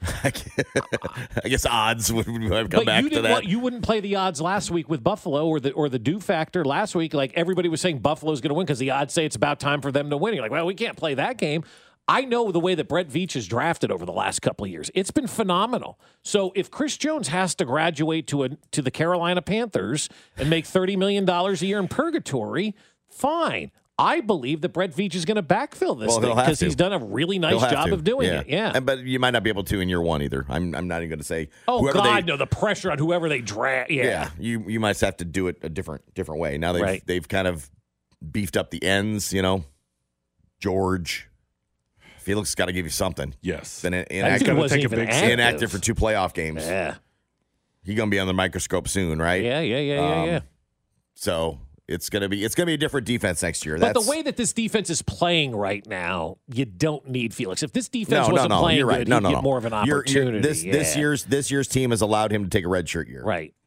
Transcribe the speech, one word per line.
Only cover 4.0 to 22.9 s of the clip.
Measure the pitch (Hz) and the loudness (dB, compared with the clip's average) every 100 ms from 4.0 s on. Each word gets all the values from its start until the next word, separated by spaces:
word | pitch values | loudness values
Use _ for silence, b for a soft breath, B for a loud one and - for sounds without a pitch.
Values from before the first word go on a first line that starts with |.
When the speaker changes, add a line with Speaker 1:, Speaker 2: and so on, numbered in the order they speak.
Speaker 2:
the | 202 196 | 0 0
odds | 190 151 | 0 0
last | 160 202 - | -2 -2 -2
week | 170 151 | -4 -2
with | 156 | 0
Buffalo | 113 208 - 143 160 | 0 0 -2 0 2
or | 156 | 0
the, | 131 | 0
or | 135 147 | 0 0
the | 127 | 0
do | 110 196 | -2 -2
factor | 180 175 156 185 | 0 0 0 0
last | 143 143 214 | 0 0 0
week. | 175 165 | -2 0
Like, | 147 135 | 0 0
everybody | - 165 190 175 | 0 0 0 0
was | 160 | 0
saying | 180 143 | -2 0
Buffalo's | 107 156 156 151 | 0 0 -2 -2
gonna | 151 | 0
win | 147 190 | -2 0
'cause | 131 | 0
the | 131 | 0
odds | 131 147 | 0 0
say | - | 0
it's | 156 - | -2 0
about | 147 143 | 0 0
time | 143 147 | 0 0
for | 139 | 0
them | 135 147 | -2 0
to | 143 | -2
win. | 196 | 0
You're | 202 | -2
like, | 110 | -2
"Well, | 139 170 | -2 -2
we | |
can't | 185 226 - | -2 -6 -4
play | 165 | -4
that | 135 185 247 | -2 -2 -2
game." | 165 156 156 B B B - | -2 -2 -6 B B B -4
I | 190 | -2
know | 269 233 233 | 0 -2 0
the | 175 | 0
way | 180 | 0
that | 180 143 | -2 -2
Brett | 160 185 | -4 -2
Veach | 135 180 | -4 -4
has | 143 95 | -6 -4
drafted | 113 151 165 117 | -2 -2 -2 -2
over | 95 | -4
the | 87 | -6
last | 90 98 - | -4 -2 -2
couple | - - | -2 -4
of | 196 | -8
years. | 80 - | -8 -6
It's | - 190 | -4 -2
been | - 247 | -2 -2
phenomenal. | - 208 175 220 247 - - b b | -2 0 2 2 -2 -6 -14 b b
So | - 208 190 196 | -2 0 0 -2
if | - | -4
Chris | - 285 - | -2 -4 -2
Jones | 294 311 151 | -2 -2 -2
has | 170 185 - | 0 0 0
to | |
graduate | 143 139 160 151 156 160 - | 0 0 0 0 -2 -2 -2
to | 143 | -2
a, | 131 139 _ | -2 -4 _
to | - | -2
the | 131 | -2
Carolina | - 160 180 170 180 | 0 0 2 4 2
Panthers | 165 190 233 - 98 147 - B B B | 2 0 0 0 0 -2 -4 B B B
and | 139 | 2
make | 165 151 | 2 2
thirty | 185 185 196 | 2 2 2
million | 190 202 | 2 2
dollars | 190 175 190 190 | 4 2 2 0
a | 185 | 0
year | 208 | 0
in | 190 | 0
purgatory, | - 320 330 - 135 104 117 214 202 b | 0 0 -2 -2 -4 -2 -2 -4 -6 b